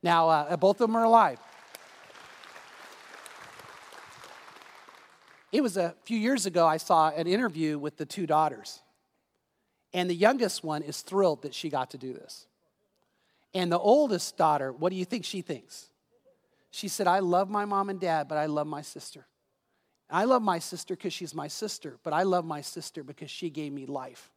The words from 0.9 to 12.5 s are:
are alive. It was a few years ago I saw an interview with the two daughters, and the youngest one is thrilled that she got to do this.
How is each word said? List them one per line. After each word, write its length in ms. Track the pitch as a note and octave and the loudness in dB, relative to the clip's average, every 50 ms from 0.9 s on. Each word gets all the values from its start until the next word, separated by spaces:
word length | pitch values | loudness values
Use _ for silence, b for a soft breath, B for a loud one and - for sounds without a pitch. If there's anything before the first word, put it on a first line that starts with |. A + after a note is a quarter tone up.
| A3 | 2
are 80 | A3+ A#3 | 2 4
alive. 360 | A3+ A3+ A3+ G#3+ D#3+ B2 - - - - - - - - - - - - - - - - - - - - - - - - - - - - - - - - - - - - - - - - - - - - - - - - - - - - - - - - - - - - - - - - - - - - - - - - - - _ _ _ _ _ - _ _ _ | 6 8 6 6 6 2 -6 -16 -20 -20 -20 -20 -20 -20 -20 -20 -20 -20 -20 -20 -20 -20 -20 -20 -20 -20 -20 -20 -20 -20 -20 -20 -20 -20 -20 -20 -20 -20 -20 -20 -20 -20 -20 -20 -20 -20 -20 -20 -20 -20 -20 -20 -20 -20 -20 -20 -20 -20 -20 -20 -20 -20 -20 -20 -20 -20 -20 -20 -20 -20 -20 -20 -20 -20 -20 -20 -20 -20 -20 -20 _ _ _ _ _ -20 _ _ _
It 100 | - B3 | 0 2
was 160 | C#4+ A#3 F3 | 2 2 2
a 180 | G3 F3 E3+ - _ _ | 0 -2 -2 -2 _ _
few 120 | - A#3 | -4 -2
years 300 | A3+ G#3+ A#3+ C#4 B3 F3+ | 0 2 2 2 2 0
ago 200 | G3 D#3+ F3 E3 | 0 4 4 4
I 100 | D#3+ D#3 | 4 4
saw 340 | D#3+ - - F#3 D#3+ D#3 D#3 | 2 0 2 4 4 4 4
an 160 | D3 D#3+ E3 | 2 -2 0
interview 520 | E3+ F#3 A3 B3+ A3 D#3 D#3+ D#3+ D3+ D3+ D3 | 0 2 2 0 0 -2 -2 -2 -2 -2 -2
with 200 | C#3 D3+ D3 _ | -6 -8 -8 _
the 80 | D#3 | -12
two 180 | C#3 - G3+ F3 | -10 -6 -6 -2
daughters, 560 | D3+ D3+ D3+ D#3 D3+ C3 G#2+ - - - - _ _ _ _ _ _ _ _ _ _ _ _ _ _ _ _ _ _ _ _ _ _ | 2 4 4 4 2 0 -6 -14 -18 -18 -18 _ _ _ _ _ _ _ _ _ _ _ _ _ _ _ _ _ _ _ _ _ _
and 160 | - F3+ F3+ F3+ | -4 -2 -2 -2
the 60 | F3 | 0
youngest 500 | E3+ G3 A3 C#4 C4 A#3 F#3 - - - | 4 4 4 4 4 0 -2 -2 -4 -6
one 180 | D#3+ D#3 D3+ | -6 -6 -6
is 200 | D3 D3 C#3+ - | -6 -8 -10 -12
thrilled 400 | - - F#3 G3 G3 F3 D3+ B2 | -10 -2 0 2 4 2 2 0
that 100 | - C#3+ | -6 -12
she 160 | B2+ - - D#3+ | -10 -8 -8 -4
got 220 | C#3+ C3+ B2+ - | -4 -4 -4 -4
to 80 | - C3 | -8 -12
do 160 | B2+ C3 B2 | -12 -12 -12
this. 320 | - - - - - - _ | -12 -16 -18 -20 -20 -20 _